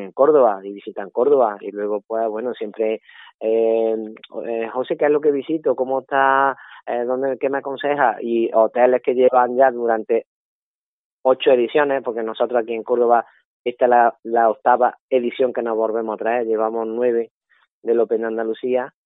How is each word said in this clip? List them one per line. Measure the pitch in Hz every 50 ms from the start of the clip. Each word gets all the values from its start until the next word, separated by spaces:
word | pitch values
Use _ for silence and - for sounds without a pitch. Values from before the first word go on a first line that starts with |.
en | 101 95 -
Córdoba | - 135 147 156 147 127 113 101 98 98
y | 98 101
visitan | 101 - 107 98 - 101 95
Córdoba, | - 117 123 139 147 135 120 107 104 101
y | 101 101
luego, | 98 101 104 104 104 104 101
pues, | - 113 113 113 113
bueno, | 107 110 120 123 113
siempre, | - 113 107 101 - 113 110 110 107 _ _ - - - - _ -
eh, | 107 110 110 113 113 113 113 113 113 113 110 110 110 107 110 - - - - 113 92
eh, | 113 117 113 113 113 -
"José, | 127 127 - 170
¿qué | - 156
es | 147
lo | 151 147
que | 147 156 143
visito? | 139 127 - 156 156 - 143 127
¿Cómo | - 131 131 135 131
está? | 127 - 143 135 135 135 135 135 135 135 127 - - - - - -
Eh, | - 117 120 120
¿dónde, | 120 127 127 135 135 131 113
qué | - 135
me | 139 139
aconseja?". | 120 135 135 123 - 143 143 143 139 117 107 -
Y | - 117 117 117 113 113 -
hoteles | 113 110 107 - 123 123 127 127 123 -
que | - 127
llevan | 123 127 127 - 127 123 123 123
ya | 123 135 131
durante | 120 120 120 117 113 110 104 - 117 113 - _ _ _ _ _ _ _ _ _ _ _ _ _ _ _ _ _ _ _ -
ocho | 131 131 131 - 147 131
ediciones, | 123 117 113 - 151 147 143 135 135 117
porque | 127 110 117 113
nosotros | 110 113 - 123 113 123 123 113
aquí | 113 117
en | 113 107
Córdoba, | - 123 120 120 117 120 117 - - _ _ _ _ _ _ -
esta | 123 123 - 131
es | 120
la, | 120 120 120 117 - _ -
la | 117 117 117 117 113
octava | 107 - - 123 123 117 123 117 - _ _ -
edición | 135 127 120 117 - - 131 123 -
que | 123 117
nos | 117 113
volvemos | 110 113 110 107 117 113 110 107
a | 98
traer, | 107 110 117 123 117
llevamos | 113 110 107 110 110 113 113 113
nueve | 110 110 120 123 123 117 117 113 113 _ _ _ _ _ _ _ _ _ _ -
del | 113 117 117
Open | 113 104 117 110 113
de | 113
Andalucía, | 113 113 113 110 110 - - 127 123 123 123 151 _ _ _